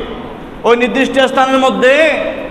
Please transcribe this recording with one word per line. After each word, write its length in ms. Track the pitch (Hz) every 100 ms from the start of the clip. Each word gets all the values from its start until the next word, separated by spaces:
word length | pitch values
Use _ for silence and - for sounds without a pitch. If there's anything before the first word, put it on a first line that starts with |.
| - - - - - -
ওই 120 | - 240
নির্দিষ্ট 440 | 247 269 254 269
স্থানের 380 | 262 269 262 262
মধ্যে 520 | 262 - 254 285 320 247 - - -